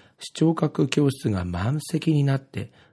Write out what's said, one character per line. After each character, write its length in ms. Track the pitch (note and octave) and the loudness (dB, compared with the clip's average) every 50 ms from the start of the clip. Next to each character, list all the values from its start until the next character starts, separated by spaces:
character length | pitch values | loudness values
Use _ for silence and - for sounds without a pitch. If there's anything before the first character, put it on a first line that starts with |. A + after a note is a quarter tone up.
| - _ _ _ | -20 _ _ _
視 120 | - - - | -18 -16 -2
聴 200 | - D#3 E3 E3 | 2 2 2 4
覚 340 | - - D3 - - D#3 B2+ | 2 0 -2 0 0 0 0
教 220 | - - D3 C#3 | 2 2 2 2
室 220 | C3 - - - | 2 0 -2 -2
が 120 | G#2 F#2 F2+ | -2 -2 -2
満 360 | F2 F2 F2 F2+ A#2 C#3+ D3+ | -4 -4 -2 -2 -2 -2 -2
席 320 | - - - D#3 - E3 D#3 | -4 -4 -4 -2 0 2 2
に 100 | D3 C#3+ | 2 2
な 120 | C#3 C3+ | 2 0
っ 40 | C3+ | 0
て、 320 | C3+ - - G2 G#2 - _ _ - _ | -4 -6 -10 -10 -10 -10 _ _ -20 _